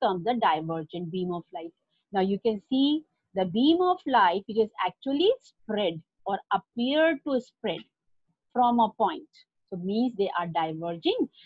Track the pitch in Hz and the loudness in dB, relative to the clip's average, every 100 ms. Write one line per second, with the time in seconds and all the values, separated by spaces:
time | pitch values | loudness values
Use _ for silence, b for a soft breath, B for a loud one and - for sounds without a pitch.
0 | 226 185 185 247 196 156 160 165 151 175 | -2 0 -2 0 2 0 -2 -6 -6 -8
1 | 170 185 180 175 - 170 165 - _ _ | -6 -6 -4 -6 -10 -14 -14 -16 _ _
2 | _ 196 190 196 226 208 - 262 277 311 | _ -2 0 0 -2 -2 -2 2 2 0
3 | - _ _ 190 185 196 285 339 359 359 | -4 _ _ -2 0 2 4 4 4 0
4 | 285 247 180 190 - 214 214 - 247 - | 0 2 4 2 -2 -2 -2 -2 -6 -6
5 | 269 285 381 539 - _ - 208 190 165 | -4 2 2 0 -6 _ -6 -2 -2 -4
6 | - _ - 190 - 196 - 240 247 294 | -10 _ -6 -6 -2 -4 -4 -4 -2 2
7 | 320 285 294 262 - _ 214 165 - _ | 2 0 -2 -4 -4 _ -6 -6 -10 _
8 | _ _ _ _ _ 247 240 240 214 - | _ _ _ _ _ 0 2 4 2 2
9 | 202 156 - _ _ _ _ 185 180 214 | -2 -2 -10 _ _ _ _ -8 -2 0
10 | 247 196 196 175 175 170 160 160 170 170 | 0 0 -2 -2 -4 -2 -2 -4 -6 -4
11 | 330 480 285 b | -2 -2 -2 b